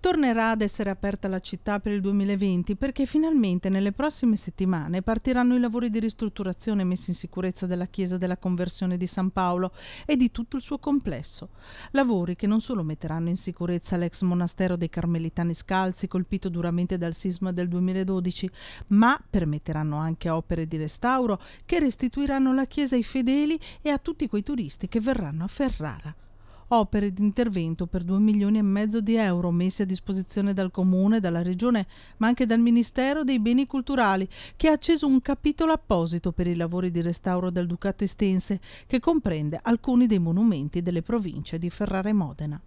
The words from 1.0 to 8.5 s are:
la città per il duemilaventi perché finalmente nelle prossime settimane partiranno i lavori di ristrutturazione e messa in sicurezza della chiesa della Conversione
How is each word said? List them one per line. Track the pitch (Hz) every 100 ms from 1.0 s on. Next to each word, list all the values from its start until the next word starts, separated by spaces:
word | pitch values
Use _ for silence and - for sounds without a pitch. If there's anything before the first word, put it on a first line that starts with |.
| 202 202 196
la | 185
città | - 185 - 208
per | 208
il | 208
duemilaventi | 196 202 196 202 202 180 180 202
perché | 269 262 269
finalmente | 302 320 311 208 180 190
nelle | 190 202
prossime | 196 294 - 240 208
settimane | - - 185 175 151 175
partiranno | 185 220 - 254 247 247
i |
lavori | 240 233 240
di | 214
ristrutturazione | 220 - 220 - 190 180 - 208
e |
messa | 185 180 -
in | 175
sicurezza | - - 185 180 185
della | 180 180
chiesa | - 185 180
della | 180 180
Conversione | 185